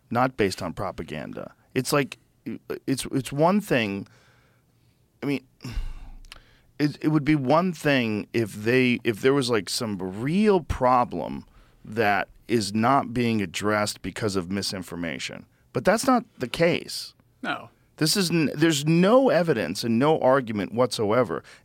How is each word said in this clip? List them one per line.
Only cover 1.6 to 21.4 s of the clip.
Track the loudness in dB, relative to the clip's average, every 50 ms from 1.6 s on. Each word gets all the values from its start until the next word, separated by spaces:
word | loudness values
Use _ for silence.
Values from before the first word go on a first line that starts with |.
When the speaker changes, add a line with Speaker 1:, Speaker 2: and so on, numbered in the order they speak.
| _ _ -4
Speaker 1:
It's | -4 -2 0 0
like, | 0 0 -2 -6 -18 _ _ _ _ -12 -12 -12 -12 _ -10 -12 -8 -4
it's, | -4 -4 -4 -4
it's | -4 -4 -4 -4 -4 -2
one | 2 2 4 4 2
thing, | 0 0 0 0 0 -2 -4 -6 -8 -12 -18 _ _ _ _ _ _ _ _ _ _ _ _ _ _ _ _ _ _ _ _ -10 -6
I |
mean, | -6 -6 -6 -6 _ _ _ -14 -10 -8 -6 -6 -8 -8 -12 -14 -16 -18 -18 -20 -20 -20 -20 _ _ _ _ _ _ _ -2
it, | -2 -2 -2 0 0
it | 2
would | 2 2 2
be | 2 0
one | 2 2 2 2 2 2 0 -2
thing | -2 0 2 2 2 2 0 -2 -4 -4 -4 -2
if | -4 -4 -4 -6
they, | -6 0 2 4 4 4 4 2 0 0
if | -2 -2 2
there | 2 2 2
was, | 2 2 0
like, | 0 -2 -2 -2
some | -6 -4 -4 -4 -4 -4
real | -6 -8 -6 -6 -4 -2 0 2 4 4 4 2
problem | 2 -2 -4 0 2 4 4 4 2 0 -2 -6 -6 -6 -8 -8 -10 -14 -20 -20 -20 _ _ _ -16
that | -10 -2 0 2 2 2 0 0 -4 -10 _ _
is | 0 0 0 0 0 -2
not | 0 2 4 4 2 2 0 -2
being | -2 0 0 0 0 -2
addressed | -2 -4 -4 -2 0 0 2 0 -2 -4 -8
because | -10 -10 -8 -4 -4 -2 -2
of | -2 -2 -2
misinformation. | -4 -4 -4 -4 -6 -8 -10 -10 -10 -8 -6 -6 -6 -8 -10 -10 -12 -12 -16 _ _ _ _ _ -6
But | -2 2
that's | 2 2 2 2
not | 2 2 0 0 -4 _ -10
the | -10 -8
case. | -2 2 2 2 2 0 -4 -8 -12 -12 -12 -14 -18 _ _ _ _ _ -8
Speaker 2:
No. | -8 -8 -8 -10 -18 _ _ _ _ _
Speaker 1:
This | -2 0 0 2
is | 2 0 2
n-, | 2 2 2 2 2
there's | 2 2 2 2 2 2
no | 2 4 4 6 6 6 6 6 4
evidence | 4 2 2 2 0 0 0 -2 -4 -4 -2
and | 0 2 2
no | 4 4 2 4
argument | 4 4 4 4 2 -2 -4 -4 -4 -4 0
whatsoever, | 0 0 0 0 -2 0 2 2 2 2 0 -2 -8